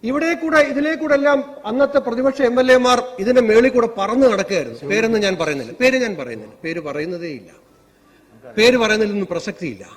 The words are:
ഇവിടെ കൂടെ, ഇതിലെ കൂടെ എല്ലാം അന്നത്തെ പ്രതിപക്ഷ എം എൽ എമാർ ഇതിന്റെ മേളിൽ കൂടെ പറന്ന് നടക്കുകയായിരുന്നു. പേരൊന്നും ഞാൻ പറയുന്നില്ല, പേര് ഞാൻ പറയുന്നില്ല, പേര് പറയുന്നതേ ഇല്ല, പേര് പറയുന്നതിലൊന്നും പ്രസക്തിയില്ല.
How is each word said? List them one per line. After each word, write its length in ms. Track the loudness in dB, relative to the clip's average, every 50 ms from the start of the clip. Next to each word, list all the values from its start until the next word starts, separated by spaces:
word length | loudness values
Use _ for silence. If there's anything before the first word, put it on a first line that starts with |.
| -4
ഇവിടെ 300 | -4 -2 -2 0 -2 -2
കൂടെ, 240 | -2 -2 -2 0 0
ഇതിലെ 360 | 0 0 0 -2 -2 -2 -4
കൂടെ 200 | -4 -2 0 0
എല്ലാം 400 | 2 2 2 0 0 -2 -4 -12 -14 -10
അന്നത്തെ 320 | -8 -2 0 0 2 0 -2
പ്രതിപക്ഷ 440 | -2 -2 -4 -2 -2 -2 0 0 0
എം 180 | 0 2 2
എൽ 120 | 4 4 4
എമാർ 300 | 4 6 4 2 2 0 -4 -8 -6
ഇതിന്റെ 220 | -2 2 4 4
മേളിൽ 280 | 4 6 4 6 6 4
കൂടെ 200 | 4 2 0 0 -2 -4
പറന്ന് 280 | -4 -2 2 4 4
നടക്കുകയായിരുന്നു. 640 | 4 4 2 -2 -2 -2 -4 -4 -4 -10 -12 -6 -2
പേരൊന്നും 320 | -2 0 0 2 0 2
ഞാൻ 160 | 0 0 0 0
പറയുന്നില്ല, 320 | -2 -2 -2 -4 -6 -10 -6
പേര് 260 | 0 2 2 2 2
ഞാൻ 180 | -2 -2 -4
പറയുന്നില്ല, 380 | -8 -8 -10 -10 -12 -14 -18 -20 _ -8
പേര് 160 | -8 -8 -6
പറയുന്നതേ 480 | -8 -8 -6 -6 -6 -6 -8 -8 -8 -10
ഇല്ല, 220 | -12 -12 -14 -18 -20 -20 _ _ _ _ _ _ _ _ _ _ _ _ _ _ _ -20 -20 -10 -2
പേര് 200 | 2 4 4 4
പറയുന്നതിലൊന്നും 520 | 4 2 2 2 0 0 0 -2 -4 -4 -4
പ്രസക്തിയില്ല. 560 | -6 -6 -6 -8 -10 -8 -8 -10 -10 -10 -16 -20 -20